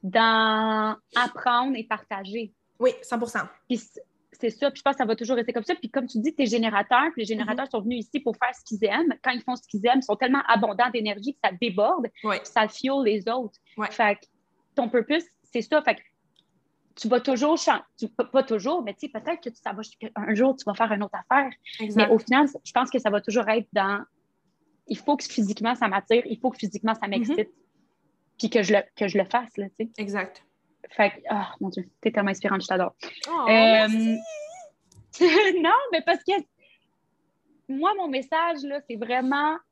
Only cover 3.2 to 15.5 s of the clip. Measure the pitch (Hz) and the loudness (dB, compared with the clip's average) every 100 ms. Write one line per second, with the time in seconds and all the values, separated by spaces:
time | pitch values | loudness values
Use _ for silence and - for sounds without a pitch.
3.2 | 233 226 - - _ 240 - - - _ | -4 -4 -6 -12 _ -6 -6 -20 -20 _
4.2 | _ _ 240 220 285 277 - 269 214 226 | _ _ -6 -2 -4 0 -2 0 -2 -2
5.2 | 233 254 233 233 220 349 226 277 247 226 | -2 -2 -2 -4 -4 -4 -2 -6 -4 -4
6.2 | 247 311 254 226 226 208 202 247 302 330 | -4 -2 0 0 0 0 2 2 2 -2
7.2 | 214 220 226 247 269 226 208 240 214 294 | -6 -4 -4 -4 -4 -4 -4 -6 -6 -6
8.2 | 254 214 240 - - 214 208 214 339 - | -4 -2 -4 -6 -10 -2 0 2 0 0
9.2 | 254 247 233 247 _ 214 226 262 262 214 | -2 -4 -4 -8 _ -2 4 4 2 0
10.2 | 262 277 - 233 220 202 247 233 208 202 | 2 2 4 2 2 2 0 0 -4 -4
11.2 | 214 277 208 180 240 185 214 359 240 _ | -6 -2 -2 0 -2 2 2 2 -2 _
12.2 | 214 190 - - 214 - 262 277 240 208 | -4 -4 -2 0 0 -2 -2 0 2 0
13.2 | 196 240 226 _ _ - 214 - 214 202 | -2 -4 -6 _ _ -8 -8 0 0 0
14.2 | _ _ _ _ _ - 240 247 220 302 | _ _ _ _ _ -4 0 0 0 -2
15.2 | 339 _ _ | -2 _ _